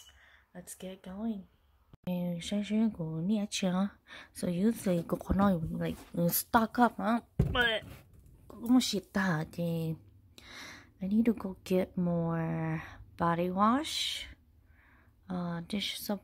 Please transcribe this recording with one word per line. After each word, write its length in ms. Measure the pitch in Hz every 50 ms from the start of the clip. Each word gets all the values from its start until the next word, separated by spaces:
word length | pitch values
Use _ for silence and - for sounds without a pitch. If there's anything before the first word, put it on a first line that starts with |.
| - - - _ - - - - _ _ -
let's 180 | 180 180 - - -
get 220 | - 185 190 196 -
going. 400 | 185 185 196 220 233 220 196 180 - _ _ _ _ _ _ _ _ - - _ -
And 340 | 180 175 175 175 175 170
先 220 | 170 - 202 208 208
生， 280 | 196 208 220 226 220 214 -
กู 20 | 165 160 160 160 165 190
เ 20 |
นี่ 20 | 220 214
ย 40 | 202 208 -
เ 20 |
ชี 20 | - - 185
ย 60 | 180 185
ว。 120 | 196 202 - - _ - - - - - -
So 140 | - - 180
usually 560 | 175 170 190 226 233 - - 202 180 170 170 -
กู 20 | - 170 -
可 40 | - -
能 60 | 185 196 202 190
有, 40 | 165 160 160 170 170 170
like, 160 | 165 165 - - - -
uh, 140 | 175 170 170 - -
stock 340 | - - - 240 226 220 - - 247
up, 100 | 220 - -
huh? 240 | 190 202 233 233 - - _ - - - -
But 300 | 254 240 233 220 208 - - - - - - - - - - - - - - - 214
กู 40 | 240 226 247
ไ 20 |
ม่ 20 | 254 240
ใ 40 | -
ช่ 20 | - 190 - - - 202
ต 20 | 196 190
า 20 | 170 151 160 - -
เ 20 |
จ。 40 | - 170 170 165 165 160 160 160 - - - - - - _ _ - - - - - - - - - - - _ -
I 40 | 190 185
need 140 | 202 220 233 240
to 60 | 214 - -
go 60 | 190 185 - - -
get 180 | 185 185 185 - - - 175 175
more 720 | 175 170 165 165 165 165 165 165 165 165 160 160 160 160 - - - - - - - -
body 300 | 175 170 170 165 175 180 180 185
wash. 360 | 202 220 240 277 320 - - - - - - - - - - - _ _ _ _ _ _ _ _ _ _ - - _ _ _ _ _ - 185
Uh, 240 | 180 175 175 170 170 170 -
dish 200 | - 202 196 - - - -
soap 140 | - 208 196